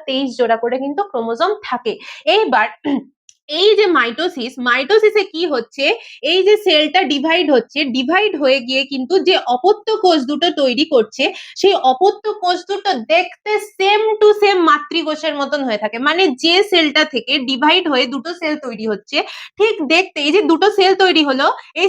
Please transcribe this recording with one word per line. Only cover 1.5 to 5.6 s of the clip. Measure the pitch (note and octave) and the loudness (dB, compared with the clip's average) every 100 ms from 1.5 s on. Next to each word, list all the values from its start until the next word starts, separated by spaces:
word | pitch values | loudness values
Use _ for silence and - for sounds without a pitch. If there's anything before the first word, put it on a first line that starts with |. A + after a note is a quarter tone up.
| G#4 - | -4 -6
থাকে। | A#3+ A3+ - - - C#4+ G4 | -6 -6 -8 -12 -8 0 0
এইবার | G4 A#3+ G#3 - D4 C4+ - _ _ _ - D#4 | 2 0 -2 -4 -4 -4 -6 _ _ _ -8 0
এই | G4+ G4+ | 4 4
যে | G#4 D4+ | 4 2
মাইটোসিস, | A#3 A#3+ E4+ C#4 A#3 B3+ B3 | 0 -2 -6 -6 -10 -6 -2
মাইটোসিসে | B3+ C4+ G#4+ G#4+ G#4 G4 | -2 2 4 4 2 -2
কি | D#4+ F4 | -4 -4
হচ্ছে? | C4 | -4